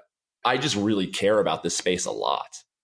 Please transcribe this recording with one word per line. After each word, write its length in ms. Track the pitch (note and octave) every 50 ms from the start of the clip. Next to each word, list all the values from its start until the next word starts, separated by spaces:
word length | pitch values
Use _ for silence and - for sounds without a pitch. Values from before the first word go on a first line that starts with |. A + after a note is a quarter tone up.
| - _ _ _ _ _ _ _ -
I 120 | A#2+ B2+ C3
just 180 | C#3+ D3+ -
really 300 | G2+ G2+ A2 G#2+ G2+ F#2
care 320 | E2 - - G2 G2+ A2 G#2+
about 220 | F#2+ E2+ D#2 D#2+
this 140 | - F2 -
space 280 | - - F2+ F#2 E2+ -
a 60 | -
lot. 520 | - G#1 G1+ A#1+ C#2 - - - - - - _ _ _